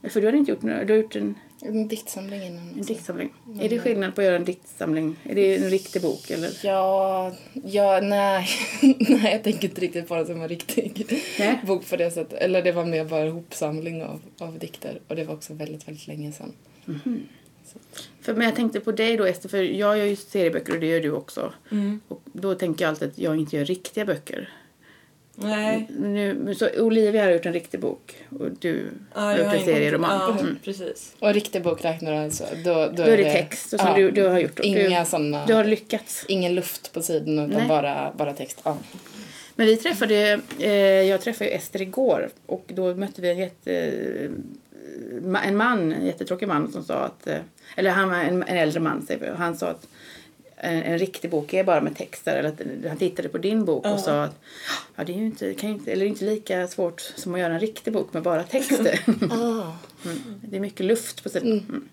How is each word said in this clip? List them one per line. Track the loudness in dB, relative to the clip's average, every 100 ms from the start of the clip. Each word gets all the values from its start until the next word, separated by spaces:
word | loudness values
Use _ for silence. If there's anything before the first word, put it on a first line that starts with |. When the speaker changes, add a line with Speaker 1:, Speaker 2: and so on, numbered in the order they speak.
| -2
Speaker 1:
För | 2
du | 4
har |
inte | 4 2
gjort | 0
några, | -2 -2 2
du |
har | 2
gjort | 2 -2
en | -4 -6 -14 -14
Speaker 2:
En | -6 -4 -2
diktsamling | -6 -8 -10 -10 -10
innan | -10 -12 -12
Speaker 1:
En | -10
Speaker 2:
också. | -6
Speaker 1:
diktsamling. | -8 -6 -8 -8 -10 -16
Speaker 2:
Mm. | -4 -2
Speaker 1:
Är |
det | 0
skillnad | 0 0 0 2
på |
att | 4
göra | 4
en | 0
diktsamling? | -6 -10 -6 -2 0 0 -4
Är | -4 2
det | 4 4
en | 2
riktig | 0 0 -2
bok | 0 -2 -4
eller? | -4 -4 -4
Speaker 2:
Ja, | 0 2 4 4 2 0 -2 -8 -14
ja, | -14 -2 4 6 6
nej. | 4 2 4 2 0 -2 -4 6
<laughs> |
Nej, | 6 8 6 6 6
jag | 2
tänker | 0 0 -2
inte | -2
riktigt | -4 -4 -4
på | -2
det | -2
som | -4
en | -6
riktig | -8 -4 -2 -2 -6 -4 -4 -4 0
Speaker 1:
Nej. | 2 2 0
Speaker 2:
bok | -2 0
på | 0
det | 0
sättet. | -2 -6 -2
Eller | 2 4
det | 2
var | 2 0
mer | -2 0
bara | 0
en | 0
hopsamling | -2 -10 -6 -4 -4 -6 -8
av, | -8 -10 -14 -14
av | -14 -12
dikter. | -14 -12 -12 -12 -10
Och | -8
det |
var | -6
också | -10 -12
väldigt, | -12 -12 -12 -14
väldigt | -18 -14
länge | -10 -10
sedan. | -12 -16 -16 _ -20 -12
Speaker 1:
Mhm. | -8 -6 -6 -8 -20 -20 _ -20
Speaker 2:
Så. | -20 -20 -20 -20 -12
Speaker 1:
För, | -4
men | 2 2
jag | 2
tänkte | 0 0
på | -4
dig | 0 2 4
då, | 2
Ester, | 0 -2
för | 0
jag | 0 2 2 4
gör | 2
ju | -2
serieböcker | -4 2 2 2 -2
och | -2
det | 2
gör | 2
du | 2
också. | -2 -6 -8 -8 -8 -6
Speaker 3:
Mm. | -2 -2 -4 -8
Speaker 1:
Och | -14 -14
då | -6 -4 -2
tänker | -2 0 -2
jag |
alltid | -2 -6
att | -4
jag | -2 -2
inte | -2 -2
gör | -2
riktiga | -4 -6 -6 -2
böcker. | -4 -4 -12 -12 -16 -20 _ _ -20 _ _ _ -10
Speaker 3:
Nej. | -4 -2 0 -2 -4 -6
Speaker 1:
Nu, | -2 0 -2 -2 -4 0
så | 0 2
Olivia | 4 6 4 4
har | 4
gjort | 4 2
en |
riktig | -4 -4 -4
bok | -4 -6 -12 -20 -16 -8
och | -8 -4
du | -4 -2 -4 -10 -14
Speaker 3:
Ja, | -4
Speaker 1:
har | 0
Speaker 3:
jag | 2
Speaker 1:
gjort | 4
Speaker 3:
har | 2
Speaker 1:
en | 4
serie | 4 4
Speaker 3:
gjort, |
Speaker 1:
roman. | 2 2 2 2 0
Speaker 3:
ja, |
Speaker 1:
Mm. | 0 -4
Speaker 3:
precis. | -8 -8 -8 -10 -14 -2
Speaker 2:
Och | 2
riktig | 2 2 -2
bok | 0 0 -2
räknar | -4 -2
du | -2
alltså? | -2 -4 -6 -4
Då, | 0
då | 2 2 4
Speaker 1:
Då |
är | 6
Speaker 2:
är | 6
Speaker 1:
det |
Speaker 2:
det, | 6
Speaker 1:
text | 4 0 -6 -6
och | 2
som | 4
Speaker 2:
ja, | 6
Speaker 1:
du, | 6
du | 6 4
har | 4
gjort. | 2 0
Speaker 2:
inga | 2 4 4 4
Speaker 1:
Du, | 2
Speaker 2:
såna, | 0 0 -2 4
Speaker 1:
du |
har | 4
lyckats. | 6 2 0 -6 -4 -12 -2
Speaker 2:
ingen | 0 2 0
luft | -2 -8 -10
på | -8
sidorna | -2 -2 0 0 2
utan | 2
Speaker 1:
Nej. | 4
Speaker 2:
bara, | 2 2 -2 -4 -2
bara | -4
text. | -4 -10 -6
Ja. | -4 -4 -8 -18 -18 -18 -18 -18 -18 2
Speaker 1:
Men | 4
vi | 6
träffade, | 4 0 2 4 4 2 -2 -2
eh, | 2 6 6 8 6
jag | 4
träffade | 0 -2 -2
ju | -2
Ester | -6 -6
igår | -6 0 2 2 0 -8 -8
och | -8 -6
då | -2 -2 0
mötte | -6 -2
vi | -2
en | 0
jätte-, | -2 -6 -4 -2 -2 -4 -4 -4 -6 -8 -12 -16 _ -20 -16 -14 -12 -8
ma-, | -2 0 2
en | 2
man, | 4 4 2
en | 0 -2
jättetråkig | -2 -4 -4 0
man | 0 -2
som | -6
sa | -4 -2
att, | -2 -6 -6
eh, | -6 -8 _ -14 0
eller | 2
han | 4 2
var | 2
en, | 0 0
en | 0 2
äldre | 2 2
man, | 0 -2 -4
säger | -6
vi, | -4
och | -4
han | -4 -2
sa | -4
att | -6 -12 -20 -20 -20 -20 _ -20 -8
en, | -4 -2
en | 0 -2
riktig | -2 -4 -4
bok | -4 0
är | 0
bara | 4 4
med | 2 -4
texter, | -12 -8 -2 0
eller | -2
att | -4 -8 -6 -8
han | -2
tittade | -2 -2 -6
på | -4
din | 0 0 2
bok | 0 0
och |
Speaker 3:
Ja. | -2
Speaker 1:
sa | 0 0
att | 0 -6 -20 -16 -8 -8 -10 -10
ja, |
det | -6
är | -4
ju | -4
inte, | -4 -6
kan | -4 -6
ju | -6
inte, | -4
eller | 0 0
inte | 0 -2
lika | -2 -2 -2 -2
svårt | -2 -4 -4
som | -14 -10 -6
att | -2
göra | 0
en | 0
riktig | -2 -4 -4
bok | -2 -2
med | -2
bara | 0 0
texter. | 0 -2 2 4 4 2 2
Speaker 2:
<laughs> | 2 2
Ah. | 0 0 -2 -4 -10 -16 -14 -10
Speaker 1:
Mm. | -8 -10 -14
Det | -8 -6
är |
mycket | -6 -4 2
luft | 2 0 -10
på | -6
sidan. | -2 2
Speaker 2:
Mm. | 0 0
Speaker 1:
Mm. | -10 -10